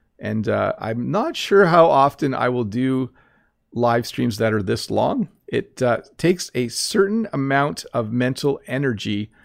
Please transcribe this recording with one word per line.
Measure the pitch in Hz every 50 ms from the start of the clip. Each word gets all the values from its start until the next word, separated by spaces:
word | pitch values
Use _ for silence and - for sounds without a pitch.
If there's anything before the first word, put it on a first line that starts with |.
| _ _ _ -
And, | - 107 107 110 104 117
uh, | 104 104 98 101 - -
I'm | - 110 113 120 120 131
not | 151 208 277 339 -
sure | - - - 208 196 202
how | 165 170 175 165
often | 165 143 139 139 139 - - 156 135 131
I | 120 120 123
will | 127 123 117
do | 101 101 123 131 131 131 131 127 123 - _ _ _ _ _ _ _ _ _ _ _
live | - 120 120 120 117 120 117 -
streams | - - 123 120 104 101
that | 117 110
are | 110 107 95
this | 95 117 110 - -
long. | 104 101 113 - - 262 185 - _ _ _
It, | - - - - - _ -
uh, | 127 120 117 - - - _
takes | - - 170 185 175 - -
a | - 127 123
certain | 117 - - - - - 214 196 196 214 233 220 -
amount | - 143 135 139 139 139 135 113 85 - - - -
of | 123 113 107
mental | 117 123 123 127 123 - - 143 139 - -
energy, | - 135 131 143 135 113 95 - 120 104 104 107 - _ _